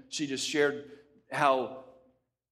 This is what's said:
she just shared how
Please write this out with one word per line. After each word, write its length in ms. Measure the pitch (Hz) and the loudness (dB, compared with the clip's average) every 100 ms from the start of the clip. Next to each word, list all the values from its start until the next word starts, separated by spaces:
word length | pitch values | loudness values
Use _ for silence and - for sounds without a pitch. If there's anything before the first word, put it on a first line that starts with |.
| - | -12
she 180 | - 143 | -6 -4
just 220 | 131 - | -4 -2
shared 420 | 151 143 135 - - - _ _ | 2 2 2 -10 -18 -20 _ _
how 540 | 131 143 131 117 - - - _ _ _ _ _ | 2 4 4 0 -8 -16 -20 _ _ _ _ _